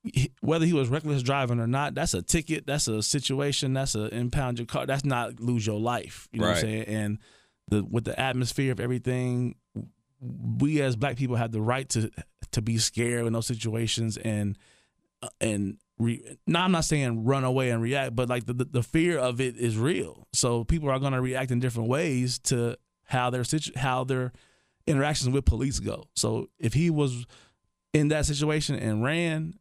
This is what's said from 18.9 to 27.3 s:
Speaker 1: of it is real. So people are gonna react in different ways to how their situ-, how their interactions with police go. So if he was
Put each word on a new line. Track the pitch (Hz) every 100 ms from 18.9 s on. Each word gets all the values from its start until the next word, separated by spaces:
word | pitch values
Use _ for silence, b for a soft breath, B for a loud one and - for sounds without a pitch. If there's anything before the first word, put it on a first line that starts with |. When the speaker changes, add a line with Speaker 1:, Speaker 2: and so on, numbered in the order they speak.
| 160 175 156
Speaker 1:
of | 127 120
it | 131 113
is | 117 110
real. | 131 190 85 - -
So | - 127 117 113
people | 165 147
are | 131
gonna | 139 131
react | 127 127 131
in | 123
different | 127 117 113
ways | 135 175 127 123 123
to | - 123 120 - _ _ -
how | 131 123
their | 127 117
situ-, | 156 - 131
how | 135 127
their | 127 131 127 b b b b b -
interactions | 143 147 147 127
with | 139 -
police | 117 135 -
go. | 104 - - -
So | 113 113 - _
if | 113
he | 135 170
was | 151 143 120 120